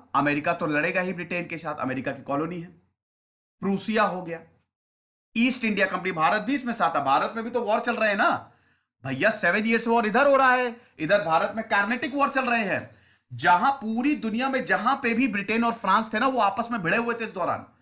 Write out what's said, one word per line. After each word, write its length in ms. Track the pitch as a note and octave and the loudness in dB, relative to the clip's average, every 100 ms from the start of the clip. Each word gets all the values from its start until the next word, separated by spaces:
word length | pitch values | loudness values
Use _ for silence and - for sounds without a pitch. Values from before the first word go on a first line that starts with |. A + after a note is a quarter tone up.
| - C#3 | -4 0
अमेरिका 380 | D3 D3 E3 | 0 0 -2
तो 120 | E3+ E3 | -2 -2
लड़ेगा 360 | D3 E3+ F#3 | -2 0 -2
ही 120 | F#3 | -4
ब्रिटेन 340 | F3 E3+ F3+ E3 | -6 -6 -6 -6
के 100 | E3 | -8
साथ, 180 | D#3+ D3 | -8 -6
अमेरिका 360 | C3+ B2+ C3+ | -6 -4 -6
की 100 | B2+ | -8
कॉलोनी 400 | B2+ C#3+ E3 F3 | -4 -4 -4 -6
है। 60 | F3 - _ _ _ _ _ _ _ - | -12 -18 _ _ _ _ _ _ _ -8
प्रूसिया 440 | F#3+ F#3+ - G#3+ | -4 -2 -2 0
हो 200 | G3 F3+ | 0 -2
गया, 160 | E3+ E3 - _ _ _ _ _ _ _ _ A3+ | -8 -12 -14 _ _ _ _ _ _ _ _ 0
ईस्ट 280 | B3 B3 A3+ | 0 0 -2
इंडिया 220 | G3 F#3+ | 0 0
कंपनी, 240 | F#3 F#3 | 0 -4
भारत 300 | E3+ D#3+ G#3 | 0 2 2
भी 140 | G3 C#4 | 0 -2
इसमें 180 | A#3+ | -2
साथ 220 | G#3+ E3+ D3+ | 0 0 0
था, 40 | |
भारत 340 | C3+ D3 G#3 A3+ | 2 2 0 -6
में 100 | A3+ | -4
भी 60 | |
तो 100 | A#3+ | -4
वॉर 180 | G3+ A3+ | 0 0
चल 160 | A#3+ G#3+ | 0 0
रहे 140 | A3 | 0
हैं 80 | G3+ | 2
ना 340 | D#4 D3+ - _ _ _ _ _ C3+ | 2 0 -6 _ _ _ _ _ -8
भैया। 240 | C3 G3+ | 0 0
सेवन 380 | G#3+ F3 G3+ A3 | 2 2 2 2
ईयर्स 200 | A3+ A3+ | 0 2
वॉर 180 | A#3 G#3+ | 2 2
इधर 220 | A3 C#4+ | 4 4
हो 80 | C4+ | 6
रहा 160 | C4 | 6
है, 300 | B3+ B3 A#3 - - | 4 2 -4 -16 -6
इधर 240 | D#3 G3+ | 2 2
भारत 300 | E3 E3 G#3 G#3+ | 4 2 0 -4
में 120 | A3 | -2
कार्नेटिक 480 | G3+ G#3+ A#3+ C#4+ C#4 | 0 0 -2 -4 0
वॉर 140 | C4+ | 0
चल 160 | C4+ B3 | 0 0
रहे 180 | A#3 | 0
हैं। 320 | G3 C3+ - - _ _ - | 0 -4 -6 -18 _ _ -16
जहां 380 | A#2+ E3+ F3+ B3+ | -2 4 4 4
पूरी 440 | C4+ G#3+ A3+ C#4 D4+ | 0 -2 -2 0 0
दुनिया 340 | A3 A3 C4 | -2 -2 0
में 160 | B3+ - | -2 0
जहां 300 | G3 A3+ C4+ | 0 2 0
पे 180 | A#3+ | 0
भी 140 | A3+ B3+ | 2 0
ब्रिटेन 360 | G3+ G3 A3+ | -2 -2 0
और 100 | A#3 | 0
फ्रांस 400 | A3+ F#3+ G#3 A3 | 0 2 2 2
थे 60 | G#3+ | 0
ना, 80 | C4 | 0
वो 120 | B3+ | 2
आपस 280 | G3+ A#3 A3+ | 0 0 -4
में 120 | A#3 | -2
भिड़े 140 | E3 G#3+ | 0 0
हुए 180 | A#3 A#3 | 0 -4
थे 80 | |
इस 60 | A3 | -6
दौरान। 360 | F#3+ D#3 G#2 - _ | -4 -4 -4 -8 _